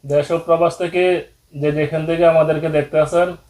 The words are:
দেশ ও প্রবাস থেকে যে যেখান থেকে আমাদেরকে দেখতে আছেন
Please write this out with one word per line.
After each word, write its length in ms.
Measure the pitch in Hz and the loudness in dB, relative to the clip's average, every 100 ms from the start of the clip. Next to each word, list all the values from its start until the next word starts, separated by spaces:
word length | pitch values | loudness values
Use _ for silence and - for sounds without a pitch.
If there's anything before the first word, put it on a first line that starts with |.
| 139 | 0
দেশ 160 | 147 147 165 | -2 0 -4
ও 20 | 165 | 0
প্রবাস 260 | 165 170 - | 2 2 -2
থেকে 220 | 180 180 185 175 143 _ _ 143 | -4 0 0 0 -4 _ _ -4
যে 80 | 147 151 | -2 -2
যেখান 240 | 147 160 156 | -2 -4 -4
থেকে 140 | 165 170 | 2 4
আমাদেরকে 360 | 160 156 151 160 151 | 4 2 0 0 -2
দেখতে 200 | - 156 147 | 0 0 0
আছেন 220 | 175 180 175 _ | 0 -2 -4 _